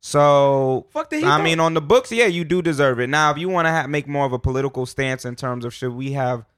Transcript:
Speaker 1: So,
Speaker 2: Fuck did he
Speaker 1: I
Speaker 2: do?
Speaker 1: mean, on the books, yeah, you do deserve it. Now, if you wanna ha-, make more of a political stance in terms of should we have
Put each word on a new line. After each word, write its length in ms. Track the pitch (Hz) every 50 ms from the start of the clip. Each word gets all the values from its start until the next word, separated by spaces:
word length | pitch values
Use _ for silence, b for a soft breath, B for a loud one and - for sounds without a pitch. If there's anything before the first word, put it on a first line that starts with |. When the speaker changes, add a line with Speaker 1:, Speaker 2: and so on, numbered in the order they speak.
Speaker 1:
So, 840 | _ - - 147 147 147 143 143 139 139 139 139 135 131 131 127 - _
Speaker 2:
Fuck 180 | _ 302 311 311
did 100 | - -
he 40 | -
Speaker 1:
I 120 | - 143 156
Speaker 2:
do? 60 | 160
Speaker 1:
mean, 160 | 165 165 160
on 140 | 165 165 160
the 80 | 165
books, 300 | 151 143 202 254 254 -
yeah, 160 | 226 226 240 214
you 180 | 175 170 175
do 160 | 151 170 185
deserve 380 | 175 165 160 135 143 135 127 120
it. 80 | 123 123
Now, 240 | 139 151 156 151
if 60 | 147 143
you 120 | 170 185
wanna 220 | 190 175 165 160 160 160
ha-, 60 | 143 131
make 200 | 143 147 139 139
more 180 | 143 143 139
of 60 | 135
a 80 | 123 123
political 460 | - 139 127 131 135 139 135 127 127
stance 400 | 120 - - 139 131 131 127 -
in 100 | 123 120
terms 300 | - - 131 123 123 117
of 80 | 120 117
should 180 | - - 127 120
we 200 | 123 135 135 139
have 320 | 143 131 127 123 120 113 _ _